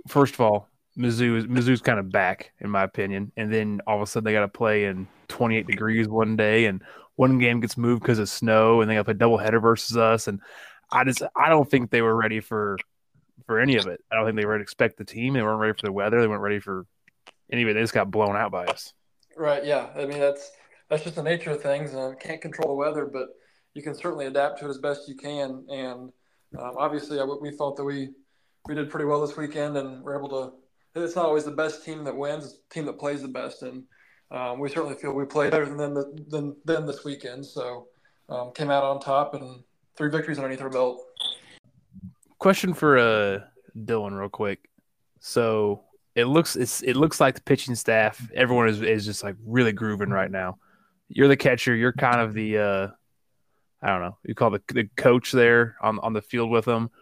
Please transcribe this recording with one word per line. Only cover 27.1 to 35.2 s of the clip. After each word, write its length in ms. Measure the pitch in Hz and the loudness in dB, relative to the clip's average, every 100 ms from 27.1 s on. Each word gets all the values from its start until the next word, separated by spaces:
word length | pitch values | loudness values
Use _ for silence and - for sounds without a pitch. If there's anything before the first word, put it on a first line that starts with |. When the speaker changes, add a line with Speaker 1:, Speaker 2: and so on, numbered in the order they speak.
| 143 | -4
Speaker 2:
I, 40 | |
we 260 | 135 139 147 | -4 -6 -10
thought 260 | 143 143 139 | -6 -6 -4
that 60 | |
we, 280 | 139 139 135 - _ _ _ _ - | -6 -6 -8 -12 _ _ _ _ -10
we 80 | 151 | -6
did 160 | 147 | -6
pretty 140 | 156 143 | -4 0
well 200 | 147 147 | 0 -2
this 100 | 156 | -6
weekend, 420 | 147 156 147 143 | -8 -6 -4 -4
and 260 | 135 127 | -8 -10
we're 120 | 139 139 | -10 -10
able 120 | 139 | -6
to. 240 | 135 127 - _ _ _ 165 | -8 -8 -12 _ _ _ -8
It's 200 | 170 175 | -6 -2
not 100 | 165 | 0
always 180 | 151 147 | 0 0
the 60 | |
best 320 | 147 156 156 | -2 -4 -4
team 200 | 160 156 | -12 -10
that 120 | 143 123 | -8 -6
wins; 300 | 143 156 135 | -6 -6 -10
it's 80 | |
the 200 | - _ | -20 _
team 120 | 170 143 | -10 -8
that 140 | - | -6
plays 240 | 143 143 | -6 -6
the 40 | 135 | -8
best. 360 | 123 120 - | -10 -10 -12
And, 200 | - 131 131 _ _ _ - | -16 -16 -20 _ _ _ -14
um, 300 | 127 123 123 | -8 -6 -6
we 100 | 139 | -6
certainly 260 | 165 147 135 | -4 -6 -6
feel 160 | 143 | -6
we 120 | 139 | -6